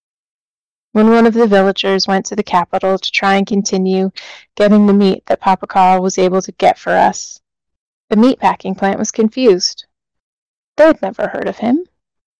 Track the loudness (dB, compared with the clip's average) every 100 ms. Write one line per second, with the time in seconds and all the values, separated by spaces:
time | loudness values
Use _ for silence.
0 | _ _ _ _ _ _ _ _ _ 0
1 | 4 4 2 2 2 2 2 -2 -2 -2
2 | -2 -4 -4 -8 -4 -4 -2 -4 -4 -4
3 | -4 -4 -2 -2 -2 -4 -2 -2 -2 -2
4 | -4 -8 -20 -20 _ 0 2 4 4 4
5 | 2 0 -4 -4 0 -2 -2 2 2 2
6 | 0 0 0 0 -4 -2 0 0 -2 0
7 | 0 -2 -14 -20 _ _ _ _ _ _
8 | -4 2 2 2 -2 -2 -6 -4 -4 -2
9 | -6 -2 -2 0 2 2 -2 -10 -20 _
10 | _ _ _ _ _ _ _ 2 2 2
11 | -4 -6 -8 -6 -8 -6 -2 -2 -4 _
12 | _ _ _